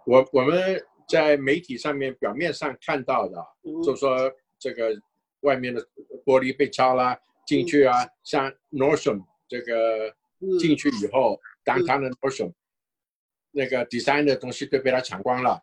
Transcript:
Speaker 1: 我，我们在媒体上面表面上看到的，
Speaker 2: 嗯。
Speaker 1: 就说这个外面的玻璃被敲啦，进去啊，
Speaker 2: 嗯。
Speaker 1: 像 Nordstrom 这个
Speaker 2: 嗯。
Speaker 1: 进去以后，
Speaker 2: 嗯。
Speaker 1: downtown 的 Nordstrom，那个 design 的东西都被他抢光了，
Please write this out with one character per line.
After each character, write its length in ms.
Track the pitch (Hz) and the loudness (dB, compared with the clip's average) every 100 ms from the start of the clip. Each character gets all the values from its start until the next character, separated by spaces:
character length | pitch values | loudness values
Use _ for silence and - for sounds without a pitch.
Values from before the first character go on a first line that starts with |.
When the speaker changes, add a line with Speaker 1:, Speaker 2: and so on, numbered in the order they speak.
| - | 4
Speaker 1:
我， 200 | 127 131 | 4 6
我 80 | 135 | 2
们 420 | 135 175 190 185 - _ - | 2 2 0 -2 -8 _ 0
在 280 | 160 151 147 | 2 4 2
媒 240 | 135 170 | 2 -2
体 180 | 175 120 | -2 -6
上 160 | 151 | -4
面 200 | 139 135 123 | -4 -4 -4
表 180 | 104 | -6
面 200 | 120 170 | -2 -4
上 240 | 135 151 120 - | -4 -8 -6 -4
看 160 | 147 | -4
到 240 | 127 135 101 | -2 -2 -2
的， 100 | 87 82 _ | -8 -16 _
Speaker 2:
嗯。 180 | 165 160 | -12 -4
Speaker 1:
就 100 | 165 127 | -2 0
说 360 | 139 127 131 - _ _ | 0 0 -2 -4 _ _
这 160 | 131 | -10
个 200 | 127 113 104 _ _ _ _ | -4 -4 -4 _ _ _ _
外 160 | 143 127 | 0 0
面 160 | 127 | -2
的 80 | 120 - - - 127 - | -6 -10 -18 -20 -6 2
玻 140 | 131 | 2
璃 160 | 127 131 | 2 -2
被 140 | 135 | -2
敲 240 | - 127 127 | 2 2 2
啦， 220 | 123 123 _ _ - | 0 -2 _ _ -2
进 200 | 139 - | -2 2
去 180 | 143 | 4
啊， 200 | 127 123 | 6 4
Speaker 2:
嗯。 60 | - _ | 0 _
Speaker 1:
像 300 | - 147 135 - _ | -4 -4 -4 -8 _
Nordstrom 500 | 143 139 151 147 104 92 _ _ | 0 2 2 0 -4 -8 _ _
这 160 | 120 | -12
个 460 | 120 113 113 110 110 - _ _ | -4 -2 0 -2 -6 -12 _ _
Speaker 2:
嗯。 180 | 190 180 | -4 0
Speaker 1:
进 160 | 165 | 2
去 160 | 147 143 113 | 2 0 -2
以 60 | 104 | -2
后， 260 | 131 117 95 - - - | 2 2 0 -10 -8 -2
Speaker 2:
嗯。 0 | |
Speaker 1:
downtown 360 | 123 117 139 | 0 0 0
的 80 | 131 | -2
Nordstrom， 420 | 127 135 131 87 - _ _ _ _ _ _ _ _ _ | -4 -6 -4 -8 -10 _ _ _ _ _ _ _ _ _
那 160 | 143 127 | -4 -2
个 180 | 123 117 | -2 -4
design 360 | 120 127 143 | -2 0 2
的 140 | 147 127 | 2 0
东 120 | 127 | -4
西 160 | - 135 | -10 -2
都 140 | 135 | 0
被 100 | 131 | 2
他 120 | 127 | 0
抢 200 | - 95 | -2 -6
光 220 | 123 123 | -4 0
了， 120 | 123 98 | 0 -2